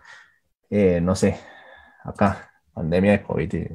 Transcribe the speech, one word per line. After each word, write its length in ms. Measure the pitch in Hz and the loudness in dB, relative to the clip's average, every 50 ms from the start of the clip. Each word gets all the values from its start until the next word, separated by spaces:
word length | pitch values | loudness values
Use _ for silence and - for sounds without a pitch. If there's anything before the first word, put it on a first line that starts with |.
| _ - - - - _ _ _ _ _ _ _ _ - | _ -20 -20 -20 -20 _ _ _ _ _ _ _ _ -4
eh, 300 | 104 104 101 92 87 85 | 0 2 2 2 2 2
no 120 | 85 90 101 | 0 0 0
sé, 240 | - - 98 - - - - - - - - - - - _ _ _ | 2 2 0 0 -2 -8 -20 -20 -20 -20 -20 -20 -20 -20 _ _ _
acá, 480 | - - - - 104 98 - - - - _ _ _ _ | -16 -8 -2 0 0 0 0 -2 -12 -20 _ _ _ _
pandemia 400 | - - 82 78 85 92 95 104 | -12 -8 -4 -2 0 2 4 4
de 100 | 101 98 | 2 2
covid, 300 | - - - - 78 - | 0 -4 -4 -4 -4 -4
y 160 | - 82 82 - | -4 -6 -6 -8